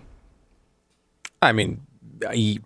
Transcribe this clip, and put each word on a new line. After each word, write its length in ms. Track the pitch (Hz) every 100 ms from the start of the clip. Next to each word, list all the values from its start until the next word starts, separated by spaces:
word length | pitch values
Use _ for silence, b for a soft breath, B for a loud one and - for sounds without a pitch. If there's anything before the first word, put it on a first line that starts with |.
| - - - _ _ _ _ _ _ _ _ _ - -
I 80 | 143
mean, 300 | 113 95 - - _ - - 107
I, 300 | 117 107 104